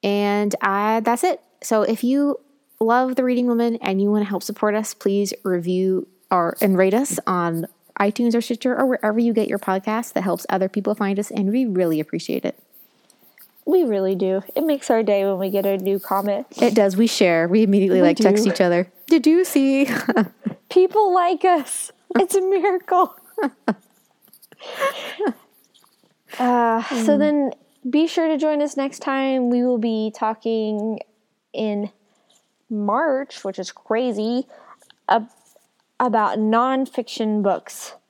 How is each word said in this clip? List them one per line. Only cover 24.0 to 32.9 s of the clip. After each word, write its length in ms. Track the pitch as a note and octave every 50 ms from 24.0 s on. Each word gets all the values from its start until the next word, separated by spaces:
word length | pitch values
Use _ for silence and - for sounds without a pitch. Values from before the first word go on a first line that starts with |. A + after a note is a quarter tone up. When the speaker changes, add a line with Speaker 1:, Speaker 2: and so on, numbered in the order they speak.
| _ _ _ _ _ _ _ _ - _ - _ - - - - C#5 C5+ - - - - - - G4+ F#4+ A3+ - _ _ _ _ _ _ _ _ _ _ _ _ _ _ _ _ _ _ - -
Speaker 2:
Uh, 440 | B3+ B3 B3 A#3+ A#3 A#3 A3+ A3+ A3+
so 340 | - C#4+ A#3+ A3+ A3 D4
Speaker 1:
Mm. 20 | C#4
Speaker 2:
then 320 | D4 D4+ D4 D4 C#4 C4 - _ _ _ _ _ _ B3+
be 180 | A#3+ D4 D#4+
sure 220 | E4 - F4+ E4 D#4+
to 80 | D#4 C#4
join 240 | D#4 D4+ D4+ D4 D4
us 140 | D4 C#4+
next 240 | C#4 C4+ C#4 C4+ -
time. 500 | - D4 C4+ C4+ C4+ C4+ C4 C4 B3 A#3+
We 140 | A#3+ B3 A#3+
will 140 | B3+ B3 A#3
be 340 | G#3+ A#3 A3 A3 G#3+ A3 G#3+
talking 840 | - A3 A3 A3 A3 _ A#3 A3+ A3 A3 G#3+ G#3+ G#3 G#3 A3 A3 - - _ _ _ _ _ _ _ _ _ -
in 380 | - A3 G#3+ G#3 G3+ G#3 G#3 _ _ _ _ _ _ _ _ _ _ _ _ _ _ _ _
March, 720 | A3+ G#3 G#3 G3+